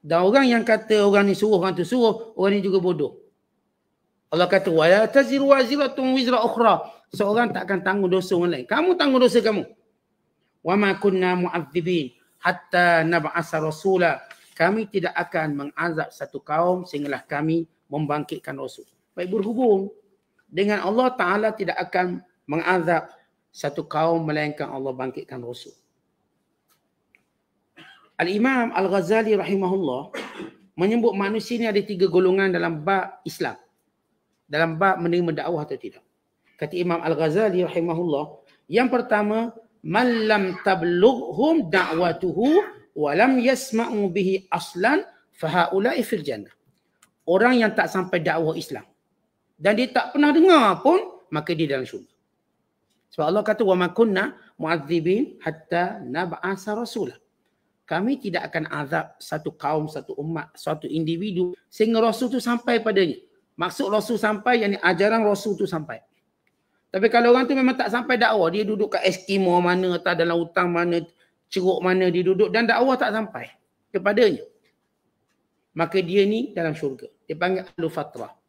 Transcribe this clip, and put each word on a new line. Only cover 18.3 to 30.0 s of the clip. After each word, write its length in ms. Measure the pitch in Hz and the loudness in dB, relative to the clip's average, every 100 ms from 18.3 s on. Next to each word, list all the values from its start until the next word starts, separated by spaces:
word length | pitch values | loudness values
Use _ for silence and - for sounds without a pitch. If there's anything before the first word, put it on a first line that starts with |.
| 147 - 135 | -12 -12 -12
rasul. 300 | 131 - 127 _ _ | -12 -14 -20 _ _
Baik, 220 | - 180 | -10 -4
berhubung 560 | 214 196 233 247 196 196 - _ _ _ _ _ | -4 -4 0 2 2 0 -12 _ _ _ _ _
dengan 400 | 156 202 208 185 | -2 -2 0 0
Allah 260 | 220 254 247 | 0 0 0
Ta'ala 320 | 180 202 214 | 0 0 -2
tidak 260 | 214 180 - | -2 -6 -4
akan 460 | 180 180 180 180 _ _ - | -4 -2 -2 -4 _ _ -6
mengazab 640 | 156 170 185 160 165 - - _ _ _ | -4 0 0 2 -2 -4 -20 _ _ _
satu 340 | - 147 143 | -10 -8 -8
kaum 380 | 156 151 160 165 | -6 -2 0 0
melainkan 480 | 156 151 151 147 143 | -2 -4 -4 -6 -10
Allah 240 | 135 135 | -8 -8
bangkitkan 480 | 127 131 - - 131 | -8 -8 -10 -14 -14
rasul. 320 | 120 123 - _ _ _ _ _ _ _ _ _ _ _ _ _ _ _ _ _ _ _ _ - - - _ - | -14 -16 -18 _ _ _ _ _ _ _ _ _ _ _ _ _ _ _ _ _ _ _ _ -20 -20 -20 _ -4
Al-Imam 560 | 175 202 247 262 233 | -2 0 2 2 0
Al-Ghazali 640 | - 190 196 175 220 220 208 | -2 0 0 2 0 2 0
rahimahullah 720 | 185 196 185 190 156 127 | 0 -2 0 -2 -2 -4